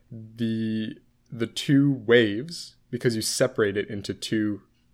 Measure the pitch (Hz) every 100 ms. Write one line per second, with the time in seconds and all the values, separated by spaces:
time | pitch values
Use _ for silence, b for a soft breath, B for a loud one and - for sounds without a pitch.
0 | _ 117 110 113 113 113 110 110 110 -
1 | _ _ _ 117 110 - - 139 143 127
2 | 107 120 107 104 165 - - - _ 120
3 | 123 110 - - 127 - 104 101 98 101
4 | 101 95 - 110 107 101 _ _ _